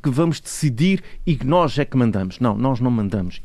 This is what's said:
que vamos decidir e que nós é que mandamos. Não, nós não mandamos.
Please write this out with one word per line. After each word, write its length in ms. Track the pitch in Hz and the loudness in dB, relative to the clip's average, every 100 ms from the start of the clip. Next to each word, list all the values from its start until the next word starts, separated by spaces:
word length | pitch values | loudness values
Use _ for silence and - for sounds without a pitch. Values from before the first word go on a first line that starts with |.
que 80 | 147 | -2
vamos 280 | 127 170 147 | 2 0 0
decidir 640 | - - 151 117 185 190 - - - | -6 -2 -2 2 2 2 -4 -4 -2
e 80 | |
que 120 | 143 127 | 0 2
nós 320 | 180 160 147 | 2 2 0
é 60 | 139 | 0
que 100 | 131 | 2
mandamos. 420 | 117 98 92 - | 2 0 -4 -2
Não, 140 | 120 104 | 0 0
nós 200 | 131 117 | 0 0
não 120 | 127 | 0
mandamos. 500 | 113 101 104 87 - | 0 0 -2 -4 -4